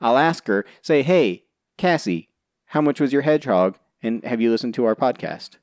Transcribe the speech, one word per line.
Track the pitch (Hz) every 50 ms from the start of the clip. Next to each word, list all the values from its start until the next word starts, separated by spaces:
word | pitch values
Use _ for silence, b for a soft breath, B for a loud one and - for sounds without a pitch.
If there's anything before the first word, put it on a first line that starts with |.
I'll | 117 117 123
ask | 135 156 165 165 - -
her, | - 98 101 - B B B
say, | B - 156 143 135
"Hey, | 160 185 175 135 98 87 - _ _ _ _ _ _ _
Cassie, | - 190 180 165 151 - 98 87 - - _ _ _ _ _ _ _ _
how | _ - 151
much | 151 143 135 -
was | 143 127 139
your | 143
hedgehog? | 143 156 151 147 147 131 98 90 92 95 92 - _ _ _ _
And | - 113 117 107 -
have | 120 123 113
you | 113 117
listened | 113 110 131 120 110
to | 123 120
our | 110 107
podcast?" | - 135 123 123 - - - - - - - - _